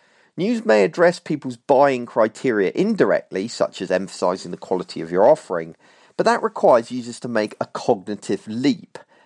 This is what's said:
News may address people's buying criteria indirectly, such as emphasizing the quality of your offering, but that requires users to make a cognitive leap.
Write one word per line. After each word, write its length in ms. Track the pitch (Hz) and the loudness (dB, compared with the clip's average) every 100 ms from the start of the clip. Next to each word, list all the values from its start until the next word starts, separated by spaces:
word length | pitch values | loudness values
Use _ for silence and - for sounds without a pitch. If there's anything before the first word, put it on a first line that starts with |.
| _ _ _ - | _ _ _ -6
News 300 | 190 233 226 | -4 -2 2
may 180 | 214 | 2
address 360 | 185 165 175 180 | 2 4 2 2
people's 360 | - 151 135 120 | -6 -8 -8 -8
buying 500 | - 135 143 127 117 | 2 4 4 2 -4
criteria 640 | 123 113 - 131 107 90 | 0 0 2 0 2 2
indirectly, 760 | - 196 208 117 85 - 92 113 | 2 0 2 2 2 -2 -6 -6
such 320 | - - - | -4 -4 -4
as 120 | 92 | -4
emphasizing 600 | 92 95 - 92 92 90 | -4 -4 -4 -4 -4 -8
the 60 | 90 | -12
quality 420 | - 92 87 - | -6 -6 -6 -10
of 120 | 80 | -4
your 180 | 87 113 | 2 4
offering, 460 | 156 - 90 82 78 _ _ _ - | 4 0 -8 -8 -16 _ _ _ -2
but 80 | 180 | 0
that 180 | 240 | 0
requires 480 | - - 185 123 120 | -4 0 4 4 2
users 300 | 123 117 117 | -10 -10 -12
to 80 | 127 | -4
make 260 | 113 107 - | -4 -4 -6
a 40 | 113 | -10
cognitive 800 | - - 110 90 101 - 101 - | -6 -2 -2 -2 -10 -6 -6 -6
leap. 500 | 113 139 101 - - _ _ | -2 -2 -2 -6 -20 _ _